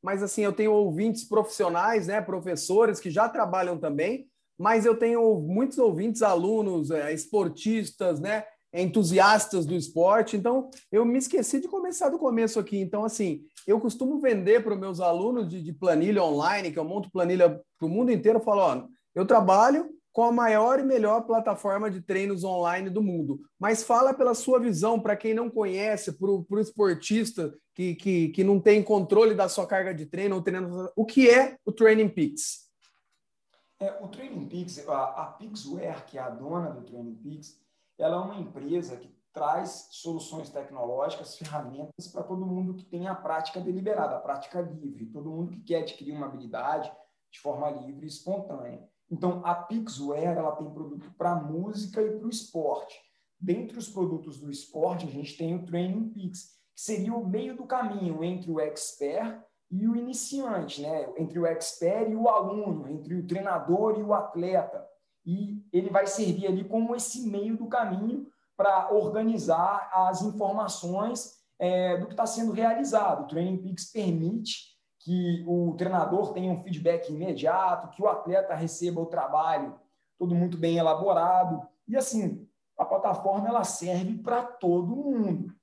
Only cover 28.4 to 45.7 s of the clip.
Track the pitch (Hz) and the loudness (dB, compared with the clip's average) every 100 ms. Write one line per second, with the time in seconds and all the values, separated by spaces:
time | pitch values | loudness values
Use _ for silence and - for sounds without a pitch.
28.4 | 190 202 202 208 202 208 170 202 220 208 | 4 6 8 6 6 2 4 6 6 6
29.4 | 185 - 180 190 185 165 151 175 202 190 | 0 0 0 0 0 -6 -8 -4 -2 0
30.4 | 175 180 180 180 185 - 220 269 254 240 | -2 -2 -4 -6 -6 -2 2 8 10 10
31.4 | 262 - - - 220 220 214 180 151 - | 6 0 -8 6 8 8 4 2 0 0
32.4 | - - _ _ _ _ _ _ _ _ | -8 -8 _ _ _ _ _ _ _ _
33.4 | _ _ _ _ 196 - 196 - 269 170 | _ _ _ _ -8 -8 -14 -14 -12 -12
34.4 | - 170 175 - - 139 135 - 156 - | -10 -10 -10 -12 -4 -2 -2 -6 -10 -12
35.4 | 214 208 135 170 170 151 - 139 127 117 | -16 -14 -10 -8 -8 -10 -14 -12 -10 -10
36.4 | 139 175 160 127 117 120 117 110 147 151 | -8 -6 -6 -8 -16 -14 -14 -14 -14 -16
37.4 | 147 _ _ _ _ _ 160 175 196 202 | -18 _ _ _ _ _ -2 -2 -6 -10
38.4 | 175 139 143 175 135 123 - _ _ - | -12 -12 -6 -6 -6 -14 -18 _ _ -6
39.4 | 147 170 190 - - - 165 160 - 160 | -2 -2 -4 -12 -18 -14 -8 -8 -8 -12
40.4 | 147 143 139 139 120 123 147 - - - | -10 -12 -12 -8 -6 -2 -4 -6 -14 -16
41.4 | 151 147 123 139 151 - - - 175 185 | -10 -10 -10 -12 -14 -16 -14 -12 -8 -6
42.4 | 185 185 185 185 - 175 190 185 - 160 | -4 -4 -4 -8 -10 -8 -8 -8 -6 -6
43.4 | 165 180 180 185 196 214 147 131 - 139 | -6 -8 -6 -4 -2 -2 -2 -4 -6 -8
44.4 | - 180 165 156 143 - 113 147 156 160 | -8 -8 -8 -10 -12 -12 -14 -12 -10 -8
45.4 | 175 180 - | -8 -10 -4